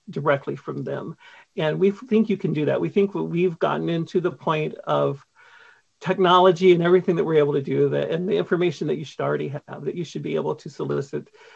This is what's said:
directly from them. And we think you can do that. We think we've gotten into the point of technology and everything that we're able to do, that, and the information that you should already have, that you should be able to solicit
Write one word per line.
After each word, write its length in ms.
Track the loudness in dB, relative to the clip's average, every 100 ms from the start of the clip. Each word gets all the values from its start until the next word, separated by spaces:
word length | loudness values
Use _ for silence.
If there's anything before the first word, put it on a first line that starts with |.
| -12
directly 460 | -4 0 0 -2
from 300 | -10 -8 -8
them. 320 | -8 -8 -10 -14 -20 -20 _ -4
And 240 | -2 2
we 100 | 0
think 380 | 0 0 2 2
you 80 | 0
can 160 | -2
do 140 | 0 0
that. 140 | 0
We 80 | 0
think 260 | 0 0
we've 440 | 0 -2 0 0 0
gotten 300 | -2 -2 -2
into 320 | -4 -2 -2
the 100 | -2
point 440 | -4 -4 -2 -4 -6 -2
of 400 | 0 0 -4 _ _ -20 -20 -20 _ _ _
technology 720 | -4 2 6 6 6 6 6
and 80 | 6
everything 340 | 6 4 4 0
that 80 |
we're 140 | 2 2
able 160 | 2
to 80 | 0
do, 260 | -2 0 0
that, 220 | 0 -2
and 180 | -2 -2
the 80 | -2
information 520 | 0 0 0 -2 -4
that 100 | -4
you 80 | -6
should 160 | -6
already 260 | -4 -4 -4
have, 360 | -10 -12 -12 -8
that 80 |
you 100 | -8
should 180 | -8 -8
be 120 | -6
able 200 | -4 -4
to 140 | -6 -10
solicit 600 | -8 -6 -4 -6 -10 -12 _ -20